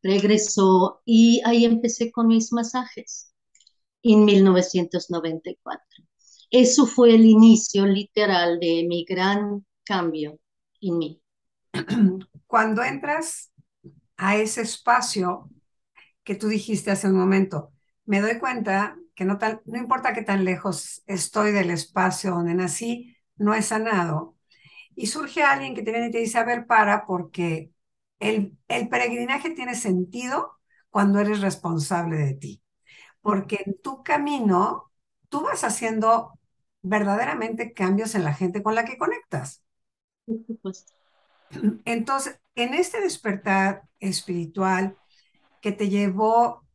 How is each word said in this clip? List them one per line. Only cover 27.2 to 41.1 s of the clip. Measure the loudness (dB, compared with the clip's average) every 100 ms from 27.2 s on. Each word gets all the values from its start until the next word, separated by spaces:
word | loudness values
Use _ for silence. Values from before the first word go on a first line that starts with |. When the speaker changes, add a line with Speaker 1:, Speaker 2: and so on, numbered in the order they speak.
| -6 -6 -4 -4 -10 _ _ _ _ _
Speaker 2:
el, | -4 -2 -4 -10 _
el | -6 -4
peregrinaje | -2 -2 -4 -4 -4 -6
tiene | -10 -10 -6
sentido | -2 -2 -4 -8 -6 -6 -8 _ _ _ _
cuando | 0 2 2
eres | 0 -2
responsable | -4 -4 -6 -4 -4 -4 -4 -4
de | -4 -6
ti". | -12 -18 _ _ _ -20 _ _
Porque | -4 -4 -4 -8 -8
en | -10
tu | -10 -12
camino, | -4 -4 -2 -2 0 2 0 -4 -14 _ _ _ _
tú | -8
vas | -6 -4
haciendo | -6 -4 -6 -2 2 0 -2 _ _ _ _ _
verdaderamente | -4 -2 0 -2 -4 -6 -6 -8 -10
cambios | -4 -2 -2 -2 -4
en | -4
la |
gente | -4 -4 -4
con | -2 -2
la | -4
que | -6
conectas. | -6 -6 _ -10 -10 -18 _ _ _ _ _ _ -12
Speaker 1:
Por | -12 -10
supuesto. | -12 -12 -14 _ _ _